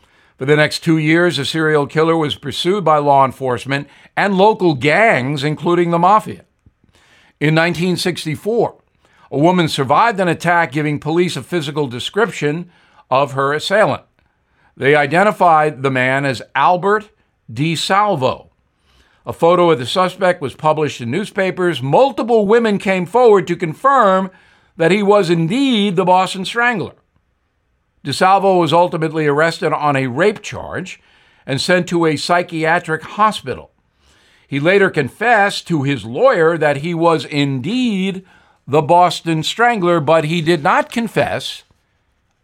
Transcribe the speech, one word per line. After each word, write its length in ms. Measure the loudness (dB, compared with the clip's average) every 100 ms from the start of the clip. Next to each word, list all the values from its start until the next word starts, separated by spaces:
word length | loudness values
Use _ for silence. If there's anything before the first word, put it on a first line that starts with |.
| _ _ _ -6
For 60 |
the 100 | 0
next 300 | 2 0 -2
two 140 | -2 0
years, 380 | 2 2 2 -2
a 40 |
serial 440 | -4 -2 0 0 0
killer 280 | 0 0 0
was 200 | -2 -6
pursued 480 | -10 -6 -2 0
by 140 | 2 2
law 260 | 2 2
enforcement 640 | 2 0 -6 -6 -4 -6 -8 _ -10 -4
and 220 | 0 2
local 360 | 2 4 0
gangs, 680 | 0 2 2 4 2 -2 -4
including 480 | -4 -4 -2 0 0
the 80 | 2
mafia. 460 | 4 2 0 -10 _ _ _ _ _ _ _ _ _ -4
In 160 | 0 2
nineteen 400 | 2 0 -2 -2
sixty-four, 800 | -4 -6 -6 -6 -4 -2 -2 -4 _ _ _ _ _
A 80 | 0
woman 300 | 2 2 0
survived 520 | -2 0 2 2 2
an 80 | 0
attack, 440 | 0 0 0 0
giving 280 | -2 -4 -4
police 360 | -2 0 0 -4
a 60 |
physical 440 | -6 -6 -4 -4 -6
description 840 | -6 -6 -2 -2 -2 -4 -4 -8 _ _ _ -2
of 220 | 0 0
her 200 | 0 -2
assailant. 520 | -2 0 2 2 0 -8 _ _ _ _ _ _ -4
They 180 | 2
identified 880 | 2 2 2 2 2 4 4 2 -2
the 80 | -2
man 340 | 0 0 0
as 180 | -2 -4 -6
Albert 560 | 0 2 2 0 -2 -2 _ _ _ -14
DeSalvo. 960 | -6 -4 -4 -2 0 0 0 -2 -4 -10 _ _ _ _ _ _ _
A 80 | -14
photo 380 | 0 2 4 4
of 80 | 2
the 80 | -2
suspect 540 | -2 -2 0 -2 0
was 140 | -4
published 460 | -4 -2 0 -2 -6
in 100 | -6
newspapers. 720 | -6 -4 -4 -4 -2 -2 -2
Multiple 640 | 0 2 2 0 0 0 4
women 320 | 2 2 0
came 280 | 0 -2 0
forward 400 | 2 4 4 2
to 80 | -4
confirm 760 | -6 -2 2 4 4 2 0 -8 _ _ _ -2
that 160 | 0
he 100 | 2
was 280 | 4 2 2
indeed 640 | 0 0 0 0 2 0 0
the 80 |
Boston 400 | 2 2 0 -4
Strangler. 500 | -8 -4 -2 -2 -6 -12 _ _ _ _ _ _ _ _ _ _
DeSalvo 560 | -8 0 2 4 4 2
was 120 | 4
ultimately 540 | 2 2 0 -4 -2 0
arrested 460 | 2 0 0 -4
on 240 | -2 0 -2
a 100 | -2
rape 360 | 0 0 -2
charge 580 | -8 -12 -10 -10 -12 -16 _ _ _ _
and 160 | -8 -4
sent 280 | 0 0 0
to 180 | 0 0
a 100 | 0
psychiatric 840 | 0 -2 -2 -4 0 0 -2 -8
hospital. 720 | -8 -2 -2 -2 -8 -12 -14 _ _ _ _ _ _ _ _
He 140 | -2
later 300 | 2 2 2
confessed 760 | 0 -4 -2 2 2 2 -2 -4
to 140 | -2
his 220 | -2 -4
lawyer 520 | -6 0 2 4 2 2
that 220 | 0 -2
he 160 | -4
was 300 | -2 0 0
indeed 1000 | -2 -2 -2 -2 -4 -2 -2 -2 -4 -6 -12 _ _ _ -2
the 140 | 0
Boston 600 | 2 4 2 0 -4 -4
Strangler, 560 | -4 -2 0 0 0 0
but 260 | 2 2
he 160 | 0 -2
did 220 | 0 0
not 300 | 0 0 -2
confess 720 | -4 -4 -2 -2 -4 -8 -14 -18 _ _ _ _ _ _ _